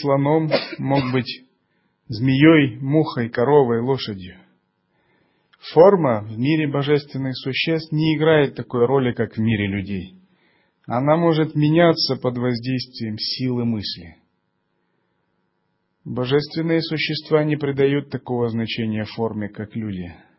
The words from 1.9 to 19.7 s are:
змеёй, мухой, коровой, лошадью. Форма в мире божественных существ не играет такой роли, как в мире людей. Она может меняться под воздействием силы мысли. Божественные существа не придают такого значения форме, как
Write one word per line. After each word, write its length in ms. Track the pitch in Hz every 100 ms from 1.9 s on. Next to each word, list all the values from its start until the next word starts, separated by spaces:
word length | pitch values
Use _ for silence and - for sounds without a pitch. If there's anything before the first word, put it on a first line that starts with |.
| _ -
змеёй, 720 | 107 131 131 156 160 139 120
мухой, 480 | 135 156 151 131 117
коровой, 520 | - 120 147 123 117
лошадью. 580 | 123 131 - 98 90 - _ _ _ _ _ _ _ _ _ _ _ _ -
Форма 500 | 151 190 196 143 107
в 140 | 107 110
мире 300 | 135 156 147
божественных 680 | 143 139 147 143 135 131 127
существ 560 | 135 127 160 160 160
не 240 | 151 156 147
играет 400 | 156 156 135 127
такой 300 | 120 123 120
роли, 260 | 139 123
как 240 | 113 110 113
в 20 |
мире 300 | 110 107 101
людей. 480 | 101 101 95 90 - _ _ _ _ _ _
Она 320 | - 120 139 165
может 380 | 170 160 156
меняться 600 | 151 151 165 170 160 - 127
под 220 | 127 123
воздействием 800 | 127 117 123 127 127 - 110 107
силы 460 | - - 127 120
мысли. 520 | 117 110 95 90 85 - _ _ _ _ _ _ _ _ _ _ _ _ _ _ _ _ _ _
Божественные 760 | - 120 127 147 147 165 160 165
существа 640 | 156 151 - 151 - 156
не 120 | 151 151
придают 540 | 143 135 139 143 143
такого 380 | 127 - 123 117
значения 560 | 113 110 - 113 110
форме, 440 | 107 - 113 107 104
как 280 | 104 104